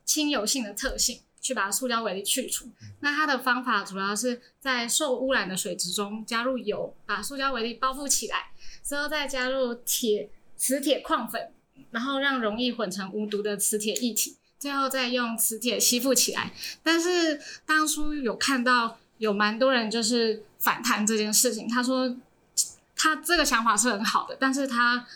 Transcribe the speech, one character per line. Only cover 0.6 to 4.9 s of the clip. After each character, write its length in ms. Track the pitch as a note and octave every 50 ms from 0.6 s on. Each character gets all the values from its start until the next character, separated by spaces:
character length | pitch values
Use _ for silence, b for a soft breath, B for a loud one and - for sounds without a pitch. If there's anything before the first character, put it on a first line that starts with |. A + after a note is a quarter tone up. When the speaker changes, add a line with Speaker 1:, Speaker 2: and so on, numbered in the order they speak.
| A3
Speaker 1:
的 80 | G3+
特 240 | - - C4 B3+ -
性 240 | A3 - B3 A#3 - _ _ _ -
去 120 | - -
把 180 | B3+ G#3+ G3 G3
塑 160 | - - C4
胶 160 | A#3+ A#3 A3+
微 120 | A3+ G3 F3+
粒 80 | G3
去 260 | G3+ - - C4 - -
除。 160 | - - - A#3 - _
Speaker 2:
嗯。 120 | - - - -
Speaker 1:
那 140 | C#4+ C#4+ C#4+
它 120 | D4+ D#4
的 120 | D4 C4+ B3
方 240 | C4 B3+ B3 B3+
法 220 | B3 B3+ A3 G3 G3
主 140 | F#3+ F#3 F#3+
要 180 | G3 G3+ G#3
是 240 | G#3 A#3+ B3 A#3+ A#3+ B B B B
在 300 | - C4+ B3+ A#3+ A#3
受 320 | A#3